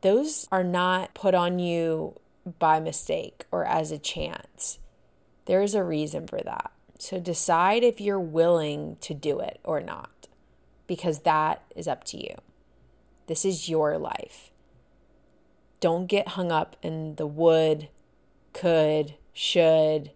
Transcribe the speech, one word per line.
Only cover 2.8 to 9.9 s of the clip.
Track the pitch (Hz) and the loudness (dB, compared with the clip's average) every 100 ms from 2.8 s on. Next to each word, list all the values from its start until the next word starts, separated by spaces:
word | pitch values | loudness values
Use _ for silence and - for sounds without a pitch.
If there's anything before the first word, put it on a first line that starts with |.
mistake | 160 151 - 156 - _ - | 2 -6 -4 -4 -6 _ -6
or | 175 | -4
as | 165 165 156 | 0 -2 -2
a | 151 | -6
chance. | - 165 156 165 - - - - - _ _ _ _ _ | -8 -8 -8 -10 -16 -6 -6 -6 -14 _ _ _ _ _
There | - 185 | 0 2
is | 202 | 2
a | 208 | 0
reason | 180 151 151 151 160 | 0 -2 -4 -6 -8
for | - | -8
that. | - - - _ _ - | -8 -8 -10 _ _ -16
So | - 185 | -10 -8
decide | 175 165 - 165 180 226 | -4 -2 2 4 4 4
if | 240 226 | 2 2
you're | 202 196 | -2 -2
willing | 170 160 165 170 151 147 151 156 | -2 2 4 4 0 -4 -8 -10
to | - | -10
do | 147 151 139 | -6 -4 -2
it | - - | -4 -8
or | - 156 | -4 -4
not, | 85 | -4